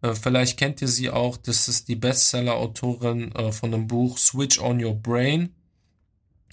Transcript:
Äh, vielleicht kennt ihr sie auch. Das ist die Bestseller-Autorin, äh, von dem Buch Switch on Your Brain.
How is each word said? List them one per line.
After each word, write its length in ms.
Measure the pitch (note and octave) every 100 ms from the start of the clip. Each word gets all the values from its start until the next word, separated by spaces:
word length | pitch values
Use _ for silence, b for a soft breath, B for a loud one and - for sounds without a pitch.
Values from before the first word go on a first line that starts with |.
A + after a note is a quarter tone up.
Äh, 120 | A#2+
vielleicht 440 | A2 B2+ B2+ B2+ -
kennt 240 | C#3 C#3
ihr 80 | C3
sie 200 | B2 B2+
auch. 280 | A#2+ B2 -
Das 320 | - A#2 -
ist 180 | B2 -
die 80 | A#2
Bestseller-Autorin, 1400 | B2 B2+ - B2 B2 A#2 A#2 - B2+ B2 A#2+ A#2+ A2+
äh, 200 | A2+ A2
von 180 | A2 A#2
dem 160 | A2+ A2
Buch 300 | A#2+ B2 B2
Switch 420 | - B2+ C3+ -
on 240 | B2 B2
Your 120 | A2+ G#2+
Brain. 600 | A#2 A#2+ C3+ D#3+ F3 - _ _ _ _ _ _ _ _ -